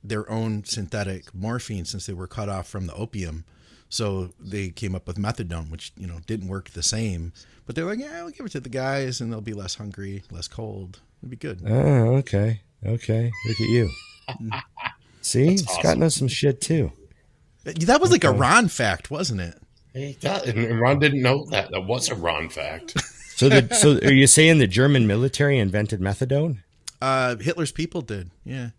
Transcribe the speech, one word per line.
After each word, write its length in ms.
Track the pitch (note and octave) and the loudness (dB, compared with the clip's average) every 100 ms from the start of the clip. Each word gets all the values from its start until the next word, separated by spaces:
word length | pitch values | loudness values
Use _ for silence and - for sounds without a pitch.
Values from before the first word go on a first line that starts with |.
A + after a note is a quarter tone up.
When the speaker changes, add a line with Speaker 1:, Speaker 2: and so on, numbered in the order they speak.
Speaker 1:
their 260 | G#2 G#2+ G#2+ | -6 -8 -4
own 340 | A2 A2+ G#2+ | -4 -4 -4
synthetic 680 | G#2 - F#2 G#2+ G2 F#2 - | -6 -8 -6 -6 -6 -6 -12
morphine 500 | F2+ G#2 A#2+ - G#2 | -10 -6 -6 -6 -8
since 220 | E2 F#2+ - | -8 -10 -10
they 60 | |
were 140 | F#2 F2+ | -10 -10
cut 220 | - G2+ | -8 -6
off 200 | F#2+ F2 | -6 -8
from 180 | G2+ F#2 | -8 -10
the 80 | |
opium. 500 | - A2+ G#2 F2 D#2 D#2+ _ _ _ _ | -8 -10 -8 -8 -10 -14 _ _ _ _
So 440 | - A2 F#2+ F2+ - | -4 -2 -2 -6 -10
they 320 | G2 G2+ F#2+ | -10 -6 -8
came 240 | E2 G#2 | -6 -6
up 120 | F#2 - | -6 -6
with 80 | F2+ | -4
methadone, 540 | G2+ A2+ F#2 E2 D#2 | -4 -4 -6 -8 -10
which, 220 | E2 - - | -12 -16 -14
you 100 | F#2+ | -14
know, 120 | E2 D#2+ | -14 -8
didn't 220 | A2 F#2 | -8 -6
work 220 | F#2+ - | -10 -10
the 120 | - | -6
same. 500 | D#2+ A2 A2+ F2 E2+ - - _ - | -4 -2 -2 -4 -8 -12 -20 _ -10
But 80 | |
they're 100 | C3 | -6
like, 140 | E3 A3 | -4 -6
"Yeah, 240 | D4 E4 | -8 -12
we'll 100 | E4+ | -14
give 140 | C#4+ B3 | -12 -10
it 60 | |
to 80 | D3 | -10
the 80 | B2+ | -8
guys, 520 | B2+ C3 C#3 C3 B2 | -4 -2 -2 -2 -4
and 120 | A#2 | -6
they'll 80 | A2 | -6
be 120 | G#2+ | -8
less 220 | G#2 F#2+ | -8 -8
hungry, 480 | - G#2 F#2+ G2 G2 - | -10 -10 -10 -10 -10 -12
less 160 | F2 F2 | -14 -12
cold. 520 | - A2 G2+ F#2 F#2 _ _ | -10 -10 -10 -14 -16 _ _
It'll 80 | - | -16
be 60 | B2+ | -12
good." 260 | D#3 F#2 G2 | -10 -8 -2
Speaker 2:
Oh, 480 | A2+ C#3+ C3+ A2+ C3 | 2 4 4 4 2
okay. 420 | C3+ G2 G#2+ A2 _ _ G2+ | 2 0 2 0 _ _ -6
Okay, 440 | A2+ - A2 A#2 B5 B5 | -4 -2 0 0 -4 -6
look 120 | G#2 | -2
at 80 | A2 | 2
you. 220 | A#2+ A2+ C6+ - - - | 2 2 -4 -18 -18 -14
Speaker 1:
<laughs> 220 | - A2+ A2+ - - - - _ _ | -10 -8 -8 -10 -10 -10 -10 _ _
Speaker 2:
See? 260 | - - C#3+ F#3+ | -4 2 4 4
Speaker 3:
That's 60 | |
Speaker 2:
Scott 200 | C3+ - | 0 -2
Speaker 3:
awesome. 160 | - E3 | 2 2
Speaker 2:
knows 140 | E3 | 2
some 140 | - C3+ | 2 -2
shit, 320 | - C#3+ C3+ | 0 0 0
too. 320 | - D#3+ F#2+ - - _ _ _ _ _ | -2 0 0 -4 -20 _ _ _ _ _
Speaker 1:
That 360 | B2+ E3 E3+ C#4 | -12 -4 2 4
was, 100 | F4+ | 6
like, 140 | F4 | 6
a 40 | D#3 | 6
Speaker 2:
Okay. 100 | G#2 | 4
Speaker 1:
Ron 300 | C3 G#3 G#3+ | 6 6 4
fact, 420 | - A2+ F2 - | 2 0 0 -4
wasn't 300 | C#3+ F3+ G#2 | -6 -4 -4
it? 160 | F2 E2 - _ _ | -6 -10 -20 _ _
Speaker 3:
He 240 | B2+ C#3+ C#3 | -12 -12 -6
does, 280 | - G3 - | -4 -2 -2
and 320 | A2 A2+ A2+ | -2 0 2
Ron 180 | A#2+ C#3+ | 2 4
didn't 200 | D3 C#3+ | 2 4
know 240 | B2+ C#3 - | 2 2 0
that. 200 | G#2 F#2+ | -4 -4
That 120 | F#2+ | -6
was 240 | F#2+ A#2+ - | -4 -2 -2
a 40 | |
Ron 340 | A2+ E2+ D#2 D#2 | -2 -2 -2 -4
fact. 480 | - D2 D#2 - - | -8 -8 -10 -8 -6
<laughs> 60 | - - - - | -6 -12 -16 2
Speaker 2:
So 80 | C3+ | 6
the, 260 | C3+ A#2 | 6 6
so 180 | A#2+ D3+ C#3 B2 | 6 6 6 6
are 60 | |
you 140 | C3+ C3+ | 8 8
saying 320 | - D#3+ D#3+ | 8 8 8
the 80 | A#2 | 6
German 400 | F#2 C3+ C#3 A2 | 4 6 6 4
military 520 | G#2 C3 - C#3+ C#3 | 4 0 2 2 4
invented 400 | G2+ G2+ G#2 G#2 | 2 0 0 -2
methadone? 600 | F#2 G2 C3 C#3 D#3+ A#2+ _ _ - _ | -2 -2 0 0 0 -4 _ _ -20 _
Speaker 1:
Uh, 360 | C3 C3+ B2+ A#2+ | 0 0 0 -2
Hitler's 360 | G#2 F3 D#3 | -4 -2 -4
people 300 | - C#3+ F3+ | -4 -6 -6
did, 280 | B2 G2+ F2 _ | -6 -8 -8 _
yeah. 280 | - C3 A#2+ | -12 -10 -10